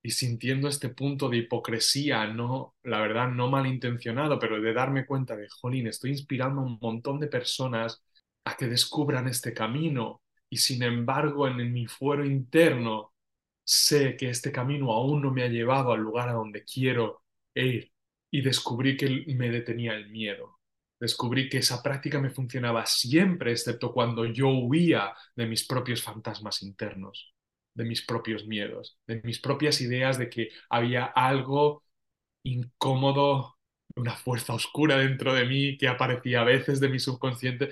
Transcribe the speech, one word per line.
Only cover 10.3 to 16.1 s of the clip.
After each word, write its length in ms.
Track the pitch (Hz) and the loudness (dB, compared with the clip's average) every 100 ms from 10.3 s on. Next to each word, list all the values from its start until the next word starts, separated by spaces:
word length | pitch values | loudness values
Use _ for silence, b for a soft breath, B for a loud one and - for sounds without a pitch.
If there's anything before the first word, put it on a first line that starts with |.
| _ _ | _ _
y 80 | 123 | 0
sin 260 | - 123 | 0 2
embargo, 640 | 120 120 120 135 151 143 135 | 0 0 0 0 0 2 0
en, 120 | 123 | 0
en 100 | 120 | -2
mi 140 | 120 113 | -2 -6
fuero 380 | - 135 143 143 | -2 0 0 2
interno, 880 | 139 123 160 165 127 113 107 - _ _ _ _ _ | 0 4 6 6 4 0 -4 -8 _ _ _ _ _
sé 520 | - - - 147 135 - | 0 4 6 6 4 0
que 120 | 131 | -4
este 220 | 120 143 | -2 -4
camino 400 | 131 123 143 135 | -2 -2 0 2
aún 300 | 110 135 147 | 2 2 2
no 100 | 139 | 2
me 120 | 127 | 0
ha 40 | 123 | 0
llevado 440 | 117 117 135 127 | 0 2 2 2
al 80 | 110 | 0
lugar 280 | 110 | 0